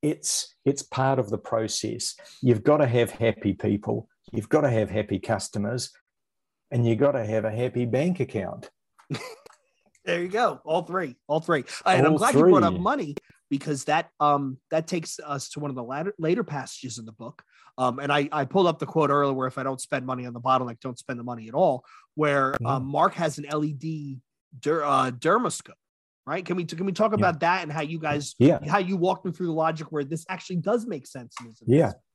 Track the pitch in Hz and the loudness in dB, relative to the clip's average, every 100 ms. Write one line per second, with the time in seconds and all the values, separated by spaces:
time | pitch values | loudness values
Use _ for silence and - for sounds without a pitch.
0 | 151 151 - - - _ - 143 - - | -2 -2 -4 -4 -6 _ -2 -2 -4 -2
1 | 131 135 104 107 - 113 113 - 107 117 | 0 2 0 -4 -2 -2 -2 -4 -6 -6
2 | - - - - 127 110 107 147 139 120 | -8 -10 -20 -2 2 4 4 4 4 4
3 | 117 - 117 107 104 98 104 104 - 113 | 0 2 0 2 -2 0 0 -2 -2 -6
4 | - _ - 113 107 151 147 113 104 101 | -6 _ -8 -8 0 2 4 2 0 -2
5 | 104 98 - 107 - 110 104 123 - _ | -2 -4 -2 -4 -4 -4 -4 -4 -8 _
6 | _ _ _ _ _ _ _ 117 117 110 | _ _ _ _ _ _ _ 0 2 4
7 | 143 135 110 110 107 107 123 123 120 123 | 2 2 -2 -2 -2 -2 -4 -2 -2 0
8 | 170 180 117 107 95 110 - _ _ _ | 0 2 0 0 -4 -8 -14 _ _ _
9 | _ 139 - - - _ _ _ _ _ | _ -8 -8 -18 -20 _ _ _ _ _
10 | 190 175 180 202 233 135 - 165 165 180 | -4 -2 -2 0 0 -2 -2 -2 0 -4
11 | 160 123 - 151 160 160 120 - - 185 | -4 -10 -2 -2 2 -2 -2 -2 2 4
12 | 160 156 214 269 170 170 - - 185 285 | 6 4 4 6 8 8 6 2 0 -2
13 | 165 147 _ - _ 139 160 143 - 151 | -4 -10 _ -20 _ -4 -2 -6 0 -2
14 | 165 _ 147 143 135 131 _ 160 165 180 | -2 _ 2 2 0 -8 _ -4 -2 -6
15 | 160 - 151 139 - - 147 131 117 139 | -6 -12 -8 -10 -8 -8 -8 -8 -8 -6
16 | 180 - 156 185 180 143 123 - 127 113 | -6 -4 0 0 -2 -6 -10 -12 -12 -12
17 | 110 110 117 - _ _ - - 127 120 | -16 -16 -18 -18 _ _ -20 -2 -2 -2
18 | 143 147 143 151 131 190 175 156 135 160 | 0 0 2 -2 0 2 2 2 -2 0
19 | 147 143 143 131 127 135 135 131 - 139 | 4 4 2 0 -4 -4 -6 -6 -6 -6
20 | 127 127 123 120 123 127 123 117 135 120 | -4 -8 -8 -6 2 2 0 -8 -10 -12
21 | - 123 120 117 110 131 175 127 _ - | -10 -10 -8 -10 -6 2 2 2 _ -20
22 | _ - 151 143 135 139 123 135 131 147 | _ -2 2 4 2 0 -2 -2 -2 2
23 | 175 - 165 147 147 151 151 143 160 156 | 2 2 -4 -4 -6 -2 -2 -4 -6 -8
24 | 143 131 _ _ _ 131 143 160 147 135 | -8 -12 _ _ _ -8 -2 0 2 2
25 | 131 123 156 208 233 - - - _ _ | 2 0 2 2 2 -6 -14 -20 _ _
26 | _ _ - 170 175 180 165 165 196 180 | _ _ -8 -8 -4 -4 -4 -4 -4 0
27 | 208 208 190 165 165 185 165 151 151 165 | 0 4 2 2 0 0 -2 -6 -6 -6
28 | 156 147 139 - 131 160 151 196 185 190 | -2 -4 -4 4 6 6 2 0 0 0
29 | 180 180 185 165 180 156 160 160 156 151 | 0 0 -4 -6 -4 0 0 0 -6 -6
30 | 139 160 - 185 - 180 185 240 233 160 | -4 -6 -8 -10 -6 -4 0 -2 -2 -10
31 | - 131 120 - 120 110 - 135 135 - | -10 -16 -16 -16 -18 -2 4 6 6 0
32 | _ | _